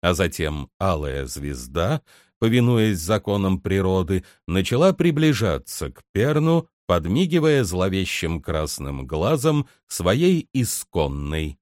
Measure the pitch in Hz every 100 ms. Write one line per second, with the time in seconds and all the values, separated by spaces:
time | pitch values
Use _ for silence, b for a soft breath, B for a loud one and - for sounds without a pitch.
0 | 87 87 90 - 76 76 67 _ 95 82
1 | 73 67 65 - 71 67 64 73 90 151
2 | b b b _ 113 120 120 117 110 92
3 | 80 107 - 101 95 95 101 95 92 92
4 | 85 95 b b - 90 92 120 180 185
5 | - 147 156 123 107 71 - - 73 -
6 | _ 95 127 151 160 165 160 _ - 87
7 | 80 113 180 170 156 147 104 90 92 95
8 | 90 - 82 82 73 80 78 - 69 69
9 | 65 78 95 156 143 151 135 b _ -
10 | 87 117 175 175 - - 120 - - 85
11 | 73 69 71 78 78 69